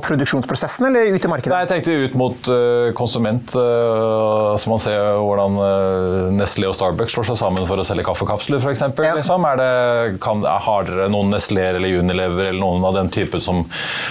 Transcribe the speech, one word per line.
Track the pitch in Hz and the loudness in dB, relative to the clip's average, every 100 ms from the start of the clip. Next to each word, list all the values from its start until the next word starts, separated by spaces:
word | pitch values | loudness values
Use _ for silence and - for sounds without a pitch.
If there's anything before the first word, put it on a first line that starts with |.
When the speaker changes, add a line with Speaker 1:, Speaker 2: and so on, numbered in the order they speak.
Speaker 1:
produksjonsprosessen, | - 147 139 139 123 147 151 - 254 | 0 0 0 0 -2 -2 -4 0 2
eller | 254 220 185 | 4 4 2
ut | |
i | 185 | 0
markedet? | 151 - | -2 0
Speaker 2:
Nei, | 180 | 0
jeg | 180 | 0
tenkte | 180 160 156 | 0 0 0
ut | 131 127 | 0 0
mot, | 127 123 - | 0 -2 0
eh, | 123 120 120 120 | 2 4 2 2
konsument, | - 120 120 113 120 117 127 | 0 -2 0 0 -2 -2 0
eh, | 120 117 117 110 113 110 110 107 107 107 | 2 2 2 2 2 2 2 2 2 0
så | - | 0
man | 113 | 0
ser | 113 107 104 101 | 0 0 2 2
hvordan, | 104 101 98 101 | 2 2 2 2
eh, | 98 98 95 92 92 92 92 101 | 2 2 2 0 0 0 0 0
Nestlé | 98 - 95 | 0 -2 -2
og | 95 | 0
Starbucks | 92 82 113 - | -2 0 -2 -2
slår | 113 | -2
seg | 117 | -2
sammen | 104 92 | -2 -2
for | 90 98 | -2 -2
å | 92 | -2
selge | 87 | -2
kaffekapsler, | 92 90 98 107 - 143 | -2 -2 -2 -4 -2 -2
for | 139 | 0
eksempel, | 139 139 131 156 | -2 -2 0 0
Speaker 1:
Ja. | |
Speaker 2:
liksom. | 160 147 180 160 | 0 0 0 2
Er | 131 | 2
det, | 131 127 123 120 117 92 | 2 2 2 2 0 -2
kan, | - 107 | -2 -2
har | 73 98 - 104 | 0 0 0 0
dere | 90 92 98 | 0 0 0
noen | 104 101 | 2 2
Nestlé | 104 - 101 92 | 0 0 0 0
eller | 90 92 90 | 0 0 0
Unilever | 90 92 92 87 95 | 0 0 0 0 -2
eller | 92 | -2
noen | 95 87 | 0 0
av | 92 | 0
den | 98 92 | 0 0
typen | 104 90 - | -2 -2 -4
som | - 90 82 - - - - | -2 -2 -4 -6 -6 -6 -8